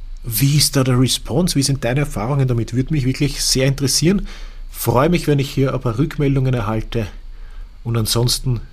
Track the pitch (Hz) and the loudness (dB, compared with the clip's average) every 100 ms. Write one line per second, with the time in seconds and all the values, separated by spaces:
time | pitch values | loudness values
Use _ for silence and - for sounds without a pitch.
0 | - - - 110 139 147 - 139 131 123 | -12 -10 -6 0 2 4 2 2 2 4
1 | 127 - - 123 180 143 135 135 117 135 | 4 0 -2 0 2 2 0 0 0 0
2 | 139 104 110 143 131 117 110 117 131 156 | -2 -2 -2 0 2 0 0 -2 0 0
3 | 127 127 143 - - 131 131 139 135 - | 0 0 0 0 0 2 2 2 0 2
4 | 156 202 - - - - - - - 113 | 2 2 -2 -10 -14 -12 -12 -6 0 4
5 | 156 175 151 143 135 - 131 127 127 113 | 4 2 2 2 0 0 0 0 -2 0
6 | 151 - 139 139 131 127 107 110 - 117 | -2 0 0 2 2 0 0 -2 -2 -4
7 | 104 - - - - - - - 120 117 | -4 -8 -14 -14 -14 -12 -14 -10 -4 -2
8 | 107 117 120 - 135 113 - | 0 2 0 0 -2 -4 -4